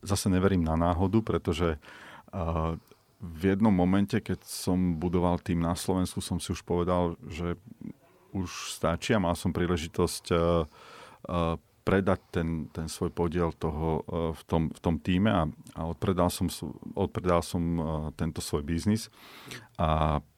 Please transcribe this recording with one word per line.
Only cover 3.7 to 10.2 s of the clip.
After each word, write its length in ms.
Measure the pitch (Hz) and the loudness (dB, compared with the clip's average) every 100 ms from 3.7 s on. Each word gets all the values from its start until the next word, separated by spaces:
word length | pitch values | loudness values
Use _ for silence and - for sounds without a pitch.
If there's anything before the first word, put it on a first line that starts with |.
momente, 480 | 90 90 98 101 107 | 4 4 4 2 0
keď 240 | - 92 | -2 -6
som 560 | - - - 92 90 80 | -6 -6 0 2 2 0
budoval 400 | 87 87 87 87 | 0 2 2 0
tým 240 | - 85 | 0 0
na 80 | 82 | 0
Slovensku, 480 | 87 - 92 90 - | -2 0 0 0 -4
som 160 | - 90 | -4 -4
si 160 | - | -4
už 80 | 90 | -6
povedal, 560 | - 87 87 90 87 85 | -2 0 2 2 0 -4
že 320 | - 80 85 87 - - - - _ _ _ 95 | -10 -6 -6 -6 -10 -16 -16 -16 _ _ _ -8
už 400 | 90 - - - | -6 -8 -10 -4
stačí 400 | 80 85 - 110 | -2 0 0 2
a 80 | |
mal 80 | 87 85 | 2 0
som 80 | 95 | -2
príležitosť, 760 | 82 87 87 80 - 85 - | 0 0 0 -2 0 0 -2